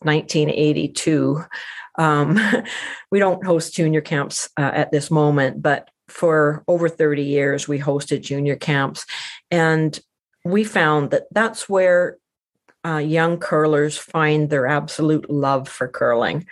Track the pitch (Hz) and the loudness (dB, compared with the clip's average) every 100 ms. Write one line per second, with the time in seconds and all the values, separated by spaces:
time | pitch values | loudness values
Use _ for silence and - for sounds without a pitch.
0 | 156 156 - 160 151 - 151 151 147 - | 0 0 0 0 0 2 0 0 -4 -4
1 | - 151 135 151 170 - - - - - | 0 2 2 -2 -6 -14 -14 -16 -10 0
2 | 160 147 147 202 208 247 - - - - | 2 2 2 2 2 0 -4 -10 -12 -14
3 | - 196 190 180 190 170 160 - 160 156 | -2 2 2 0 0 0 0 -2 0 0
4 | 151 147 - - - - 139 135 147 151 | 0 -4 -4 -6 -8 -4 -2 0 0 -2
5 | 147 160 147 143 131 143 151 143 - _ | 0 2 4 2 0 0 -2 -2 -4 _
6 | - - 170 156 147 156 - 175 165 165 | -20 -2 2 4 2 0 0 0 0 0
7 | 156 143 143 143 139 139 143 143 143 143 | 0 0 0 0 0 -2 -4 -4 -2 -2
8 | - 139 - 139 143 139 - 143 139 147 | -2 -6 -4 -2 -2 -2 0 0 0 -6
9 | - - - - _ 170 160 160 156 151 | -14 -14 -14 -16 _ 0 2 2 0 -4
10 | - _ _ _ 175 202 214 196 156 151 | -14 _ _ _ -2 0 0 2 2 2
11 | 143 143 - 202 220 - - 196 185 180 | 0 -2 -2 -2 -2 -4 -2 2 4 4
12 | 180 - _ _ _ _ _ _ 165 156 | 2 -4 _ _ _ _ _ _ -4 -2
13 | 151 160 165 170 - 156 156 147 151 - | 0 2 2 0 0 2 2 2 0 -4
14 | - 165 151 151 151 147 127 147 151 - | -6 0 2 2 2 0 2 0 -2 -2
15 | 156 156 - 143 135 135 135 - 131 - | 0 0 0 -2 0 0 -4 -6 -8 -2
16 | 120 117 104 147 180 | 0 2 0 -2 -8